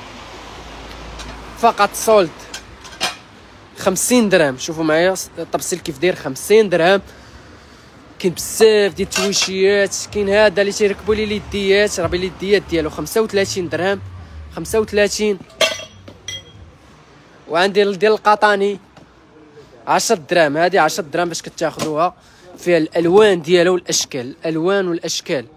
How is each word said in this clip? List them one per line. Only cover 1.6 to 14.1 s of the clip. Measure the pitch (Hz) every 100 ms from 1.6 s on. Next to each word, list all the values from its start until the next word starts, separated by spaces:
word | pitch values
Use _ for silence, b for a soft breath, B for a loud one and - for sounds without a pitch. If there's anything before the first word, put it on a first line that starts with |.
| 226 208 202
سولد | - - 214 170 - - - - - - - - - - - - - - -
خمسين | 196 185 - 247 214
درهم. | 180 147 131
شوفوا | - 160
معايا | 160 156 180 185 - -
الطبسيل | 160 170 - 180
كيف | - 143
داير، | 185 180
خمسين | 143 135 - 214 208
درهم. | 170 170 196 - B B B B B B B B - - -
كاين | 185
بزاف | 156 - - 220 214 202
ديال | 156 190
التويشيات. | - 196 185 - 190 190 202 196 - -
كاين | 208 196
هذا | 202 214 190
اللي | 202
تيركبوا | 196 202 202 190 214
لي |
اليديات، | 214 208 - 202 196 196 208 196
راه | 165
باليديات | 180 185 - 190 196 -
ديالو | 165 156
خمسة | - 151 226
وثلاثين | 220 196 196 196 170
درهم، | 156 185 196 -